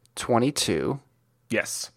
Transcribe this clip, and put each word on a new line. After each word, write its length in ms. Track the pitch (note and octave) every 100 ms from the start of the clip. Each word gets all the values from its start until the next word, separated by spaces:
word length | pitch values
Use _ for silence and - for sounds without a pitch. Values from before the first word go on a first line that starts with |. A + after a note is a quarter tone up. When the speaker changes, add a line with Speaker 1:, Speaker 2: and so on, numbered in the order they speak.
| _ -
Speaker 1:
twenty-two. 840 | - A#2 C3 C#3+ - E2 B1+ C3+ - _ _ _ _
Speaker 2:
Yes. 400 | G#2+ - - -